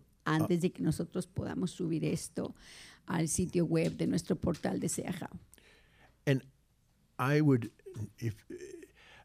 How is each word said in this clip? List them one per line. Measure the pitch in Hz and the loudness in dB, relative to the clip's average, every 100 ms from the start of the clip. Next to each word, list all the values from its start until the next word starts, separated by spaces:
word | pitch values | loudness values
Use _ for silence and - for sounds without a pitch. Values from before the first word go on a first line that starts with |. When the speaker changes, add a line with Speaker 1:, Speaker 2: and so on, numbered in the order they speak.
| - _ 156 | -10 _ 0
Speaker 1:
antes | 156 156 175 | 2 4 2
Speaker 2:
Ah. | |
Speaker 1:
de | 175 | 2
que | - | 0
nosotros | 175 151 170 185 - | 0 0 -2 -6 -4
podamos | - - 160 175 | -6 -4 -4 -4
subir | - 165 156 | -2 -2 0
esto | 156 170 - - - - - - - - - | 0 -2 -4 -6 -8 -10 -20 -20 -20 -16 -4
al | 170 160 | -2 0
sitio | - 170 175 160 | 0 0 2 4
web | 160 165 156 | 4 2 0
de | 170 | 0
nuestro | 165 - 175 | 0 0 0
portal | 180 160 - - | 0 0 -2 -2
de | 180 | -2
Seahau. | - - - - - - - - - _ _ - _ 147 | -2 -4 -6 -8 -12 -18 -20 -20 -20 _ _ -20 _ 0
Speaker 2:
And | 135 - _ _ _ _ _ _ - | 0 -2 _ _ _ _ _ _ -2
I | 127 147 | 2 6
would, | 151 123 113 - - 110 104 - | 6 6 2 -10 -14 -10 -10 -4
if, | 117 - - - 71 - - - - - | -6 -6 -12 -14 -12 -16 -18 -20 -20 -20